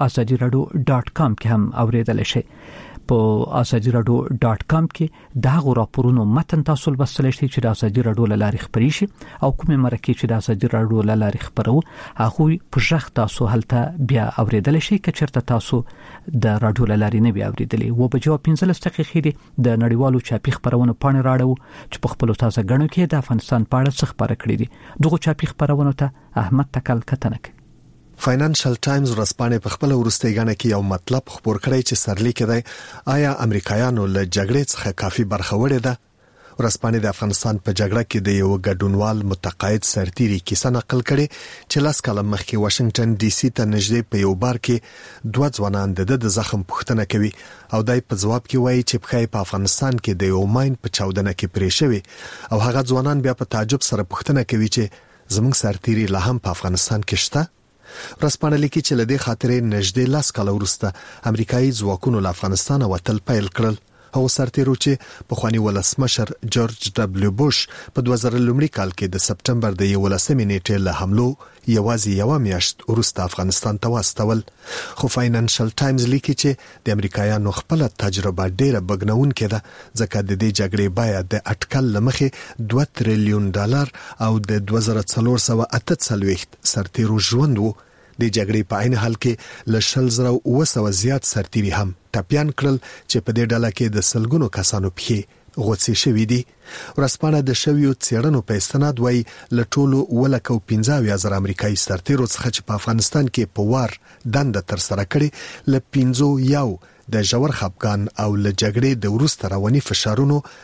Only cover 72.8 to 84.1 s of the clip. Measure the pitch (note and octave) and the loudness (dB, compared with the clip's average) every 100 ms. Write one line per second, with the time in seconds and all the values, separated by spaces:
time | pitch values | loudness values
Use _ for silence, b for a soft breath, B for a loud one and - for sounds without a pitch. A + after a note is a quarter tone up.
72.8 | - A2+ A2 - F2+ - F#2 - A#2 G#2 | -2 0 0 -2 -4 -2 -2 -2 -2 -2
73.8 | A#2 A#2 G2 - G#2+ A2+ - B B B | -2 -2 -2 -2 0 0 -4 B B B
74.8 | B - C3+ - B2 A#2 A#2 - A2+ - | B -4 -2 0 2 2 0 0 -2 0
75.8 | C#3 C3 A#2+ C3+ - C3+ C#3+ C3+ B B | 0 2 2 0 0 0 0 -2 B B
76.8 | - G#2 G2 - G#2 G#2+ G2+ - - E3 | -2 -2 -2 0 0 0 0 -2 -2 0
77.8 | B2+ - G2+ F#2+ F#2+ F#2 F#2+ F#2 C#3 A2+ | 0 0 -2 0 -2 -2 -2 0 2 2
78.8 | F2+ G2 G2+ A2 C#3+ - G#2 G#2 B B | 0 -2 0 2 2 0 -2 -2 B B
79.8 | B A2+ A2 G#2+ G2 F#2+ A2 G2+ G2 G2+ | B -4 -2 -2 -2 0 0 0 0 0
80.8 | G2+ F#2 A#2 F#2+ F2+ G#2+ - A2 - C3+ | 0 0 0 -2 -4 -4 -4 -6 -2 0
81.8 | B2+ G#2 A#2+ - C3+ B B - G#2+ A#2 | 0 2 0 0 -2 B B -8 -2 0
82.8 | D3 - A2+ G#2+ G#2 G#2 G2 G2 G#2 C#3 | -2 -2 0 2 2 0 0 -2 0 0
83.8 | C#3 B B | -2 B B